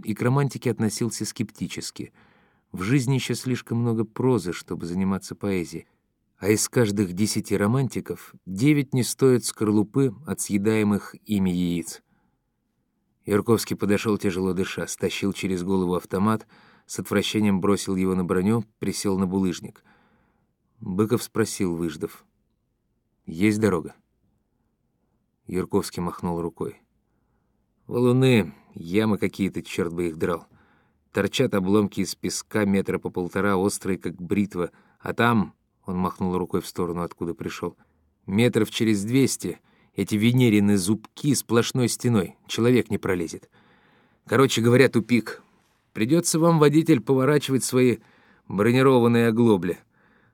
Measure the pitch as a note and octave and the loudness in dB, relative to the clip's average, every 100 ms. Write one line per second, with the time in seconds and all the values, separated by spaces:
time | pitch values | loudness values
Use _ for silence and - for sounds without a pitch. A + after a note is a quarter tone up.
0 | - G#2 A#2+ C#3 C#3 A#2+ B2+ A2 A2 - | -6 -4 0 0 0 -2 -4 -2 -2 -2
1 | A#2 - G#2+ - G#2 - F2+ - - - | -4 -6 -8 -6 -8 -8 -10 -8 -12 -12
2 | - _ _ _ _ _ _ - F#2+ C#3 | -16 _ _ _ _ _ _ -8 0 0
3 | B2 C3 - A#2+ C3 A#2+ - A#2 A#2 A2+ | 2 -2 -2 -6 -4 -6 -4 -2 0 -2
4 | A2+ - B2+ B2 F2 E2+ - E2+ E2+ F2+ | -4 -2 0 2 0 -8 -8 -10 -6 -2
5 | F#2+ F#2+ - F2+ G#2 F#2+ D#2+ E2 - _ | -2 -2 -6 -8 -4 -4 -4 -10 -16 _
6 | _ _ _ _ F#2+ G#2+ - B2+ A2 G2+ | _ _ _ _ 0 2 2 2 2 2
7 | F#2+ F2+ G#2+ A2+ - G2 G2+ B2+ B2+ B2+ | -2 0 -2 -2 -2 0 2 0 -2 -4
8 | - F2 - - - F#2+ C#3 D3 C#3 C3 | -8 -10 -14 -20 -10 0 2 2 2 0
9 | A2+ - C3+ B2 - - G#2+ G#2+ G2+ C#3 | -2 2 4 4 0 -2 2 2 2 2
10 | C3+ G2 G#2+ G2 - G2+ G#2 A2 G#2 G2+ | 0 -2 -8 -8 -2 0 2 2 2 0
11 | - - - G#2 F#2+ F2 F2+ E2+ - - | -2 -14 -4 0 0 0 0 -2 -6 -12
12 | _ _ _ _ _ _ _ _ _ _ | _ _ _ _ _ _ _ _ _ _
13 | _ _ - G2+ G2 A2 - G#2 G2+ G2+ | _ _ -2 0 2 0 0 -4 0 0
14 | A2+ G2+ G2+ F2+ F#2+ F2+ F#2 - E2 - | 0 -2 -2 -2 -2 -2 -4 -6 -8 -4
15 | F#2+ - G2 F#2 G2 F#2 F2+ F#2+ F2 F2 | -6 -2 -4 -4 -4 -4 -2 0 0 -2
16 | - F#2+ G#2 A2 - _ _ _ - - | -2 -2 0 0 -4 _ _ _ -14 -12
17 | F#2+ G2+ F#2 A2 G#2 G2 G2 G2 - F#2+ | -4 -2 0 0 2 2 2 0 0 -2
18 | F#2 F#2 F2 F#2 F#2+ A2+ G#2 _ G2 - | 0 0 0 0 0 0 -2 _ -6 -4
19 | G#2 F#2+ F#2 F#2+ F#2+ E2+ - - _ _ | -2 0 0 0 -2 -4 -10 -18 _ _
20 | _ _ _ _ _ _ _ _ G#2 F#2 | _ _ _ _ _ _ _ _ -6 -2
21 | G#2+ A#2 - A2 G#2 - F#2+ E2 E2+ D#2 | 0 0 -2 -4 -2 -2 -4 -2 -4 -6
22 | - - _ _ _ _ _ _ _ _ | -10 -12 _ _ _ _ _ _ _ _
23 | _ _ - E2 G#2 G#2 A2 F2 - - | _ _ -12 0 0 2 2 0 -4 -14
24 | _ _ _ _ _ _ _ _ _ _ | _ _ _ _ _ _ _ _ _ _
25 | _ _ _ _ - F2+ F2+ G2+ - - | _ _ _ _ -8 -6 -2 -2 -2 -4
26 | F2 - F2+ E2+ E2+ - - - _ _ | -8 -6 -6 -4 -6 -6 -10 -12 _ _
27 | _ _ _ _ _ _ _ _ - A#2+ | _ _ _ _ _ _ _ _ -6 0
28 | B2 B2+ C3 A#2+ E2 - _ - E2+ G2 | 4 6 6 4 2 -4 _ -16 -4 0
29 | A2 G2 G2 - F#2+ F2 D#2+ - E2+ E2+ | 2 0 -2 -2 -4 -4 -8 -4 -4 -2
30 | F2 D#2+ F2 E2+ - _ _ _ _ _ | -4 -4 -4 -4 -8 _ _ _ _ _
31 | _ - G2 - B2+ G2+ F#2 G#2 G2+ - | _ -2 0 0 0 0 2 2 2 -2
32 | F#2 - F#2 - - A2 G2+ G2 F#2 E2+ | -6 -6 -6 -6 -6 -2 2 0 0 -4
33 | - F#2 F2 G2 G2+ F#2+ G2+ - F#2+ F2+ | -6 -6 -4 -2 0 2 0 -2 -4 -4
34 | F#2 E2+ F2 G2+ G2 F2+ E2+ - _ _ | -6 -10 -4 -2 -2 -2 -8 -8 _ _
35 | F#2 F2+ A#2+ A#2 F2 - _ _ - F#2 | -8 0 2 2 0 -6 _ _ -10 -6
36 | F#2 - F#2 F2+ F2 F#2 - - F2 E2+ | -4 -4 -4 -4 -2 -4 -6 -6 -6 -6
37 | E2+ - F2 E2 F2 - F2 - _ _ | -8 -8 -8 -8 -10 -8 -10 -12 _ _
38 | _ _ - G2 A#2+ A2+ G#2 - A2 G#2 | _ _ -4 0 2 2 -2 0 0 0
39 | G2+ B2+ B2+ - F2+ E2 _ _ _ - | 0 2 2 0 -8 -10 _ _ _ -6
40 | F#2+ G#2 A2+ B2 B2 G#2 G2+ G2+ F2+ A2 | -2 0 2 4 6 6 4 2 2 -2
41 | - - D3 A#2 - A2+ A2+ C3 A#2 - | -4 -6 -2 -2 0 0 0 0 -2 0
42 | A#2+ A2+ E2 - - - A#2 B2 - G2+ | 0 0 0 -6 -10 0 2 4 2 -2
43 | F#2+ F#2 D#2+ F#2 - _ _ _ _ _ | -2 -2 -4 -10 -18 _ _ _ _ _
44 | _ _ - A#2+ C3+ - A#2 A#2+ B2+ A#2 | _ _ -2 2 2 2 4 6 4 2
45 | A2+ A#2+ - - _ _ _ _ _ - | 0 0 -2 -10 _ _ _ _ _ -4
46 | A#2 E3+ E3+ D#3+ E3+ E3 D3 D3+ D#3 C#3+ | 0 0 0 2 4 6 6 6 4 2
47 | G#2+ C3 C3 D3 - C3 - B2+ B2+ G#2+ | 2 0 2 2 0 -2 0 2 2 2
48 | _ _ _ _ - F#2 G#2+ B2+ C3+ B2+ | _ _ _ _ -8 0 2 4 6 6
49 | A#2 A#2 A#2 A2 A#2 G2 F2 D#2+ _ _ | 4 4 2 4 4 4 2 -6 _ _
50 | _ _ _ | _ _ _